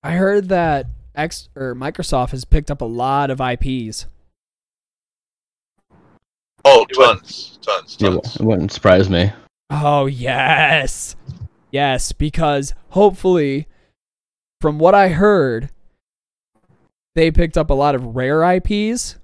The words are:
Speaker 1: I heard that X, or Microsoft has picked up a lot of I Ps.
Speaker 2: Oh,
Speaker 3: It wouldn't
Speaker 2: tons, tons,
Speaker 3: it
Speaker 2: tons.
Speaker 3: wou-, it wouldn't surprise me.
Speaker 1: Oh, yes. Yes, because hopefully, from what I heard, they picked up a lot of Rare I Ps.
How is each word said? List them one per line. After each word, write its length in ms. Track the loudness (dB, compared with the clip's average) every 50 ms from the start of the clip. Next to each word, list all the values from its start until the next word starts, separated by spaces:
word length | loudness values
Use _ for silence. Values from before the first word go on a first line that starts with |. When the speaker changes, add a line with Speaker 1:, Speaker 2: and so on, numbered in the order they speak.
| -6
Speaker 1:
I 80 | -4
heard 360 | -2 0 0 2 0 0 0 0
that 360 | 0 0 0 0 0 -2 -4 -8 -14 -16 -20 -16 -8
X, 320 | -8 -8 -8 -8 -12 -18 _ _
or 180 | -10 -10 -8 -8
Microsoft 560 | -8 -10 -10 -8 -8 -6 -2 -2 -2 -2 -2
has 140 | -6 -8 0
picked 260 | 2 2 2 2 -4
up 100 | -8 -8
a 40 | -6
lot 440 | -8 -6 -4 -4 -2 0 -2 -2 -2
of 120 | -4 -4
I 160 | -4 -6 -4
Ps. 500 | -4 -4 -4 -4 -6 -8 -10 -12 -12 -14 -16 -18 _ _ _ _ _ _ _ _ _ _ _ _ _ _ _ _ _ _ _ _ _ _ _ _ _ _ _ _ _ _ _ _ _ _ _ _ _ _ _ _ _ _ _ _ _ _ _ _ _ _
Speaker 2:
Oh, 220 | 8 8 8 6 2
Speaker 3:
It 80 | 4
wouldn't 220 | 6 6 6 6 2
Speaker 2:
tons, 360 | -4 -18 -18 -18 -18 -18 -20 _
tons, 360 | -6 -6 -6 -6 -6 -12 -8
Speaker 3:
it 80 | -2 -2
Speaker 2:
tons. 340 | 0 0 -2 -4 -8 -8 -2
Speaker 3:
wou-, 60 | 0
it 40 | 0
wouldn't 220 | 0 0 -2 -4
surprise 400 | -6 0 4 4 6 6 4 2
me. 220 | 2 2 2 0 -2 -6 -20 _ _ _ _ _
Speaker 1:
Oh, 380 | -6 -2 0 0 0 0 0
yes. 1080 | -2 -4 -6 -6 -4 -4 -2 0 0 2 2 2 2 2 0 0 -4 -6 -8 -12 -14 -16 -18 -18 -18 -18 -18 -18 -20 _ _ _ _
Yes, 400 | -4 -2 0 0 0 -2 -4 -6
because 600 | -4 -4 -6 -4 -2 -2 -2 0 0 -2 -4 -6 -10 -12 -12 -6
hopefully, 760 | 0 4 4 4 2 2 -2 0 0 2 0 -2 -2 -6 -8 -10 _ _ _ _ _ _ _ _ _ _ _ _ _ _ _ _ _ _
from 160 | -2 -2 0 2
what 160 | 4 4 6
I 140 | 6 4 2
heard, 600 | 2 2 2 4 4 2 2 0 -2 -6 -8 -10 -14 -20 -20 -20 _ _ _ _ _ _ _ _ _ _ _ _ _ _ _ _ _ _ _ _ _ _ _ _ _
they 160 | 0 0 2
picked 280 | 4 2 2 2 0 -2
up 100 | 0 0
a 60 | 0
lot 200 | 0 2 0 0
of 220 | -2 -6 -6 -6
Rare 260 | -4 -2 0 0 2 2
I 160 | 2 2 0
Ps. 560 | 0 -2 -2 -2 -2 -2 -4 -6 -8 -10 -14 -18